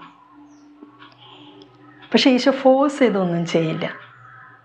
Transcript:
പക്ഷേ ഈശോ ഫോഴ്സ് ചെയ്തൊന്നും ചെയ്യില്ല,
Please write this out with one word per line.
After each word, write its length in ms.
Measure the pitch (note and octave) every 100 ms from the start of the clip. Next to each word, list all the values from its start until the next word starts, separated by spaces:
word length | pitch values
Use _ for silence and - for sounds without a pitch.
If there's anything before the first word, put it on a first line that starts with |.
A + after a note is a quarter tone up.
| - _ _ - - - - - - - - - - - - - - - - -
പക്ഷേ 260 | - A#3 C#4
ഈശോ 220 | B3+ C#4
ഫോഴ്സ് 460 | C4+ C4 C4 D4 C#4+
ചെയ്തൊന്നും 440 | A#3+ G3 F3+ E3+ E3+
ചെയ്യില്ല, 400 | E3+ D#3+ D#3+ - - - - - - - -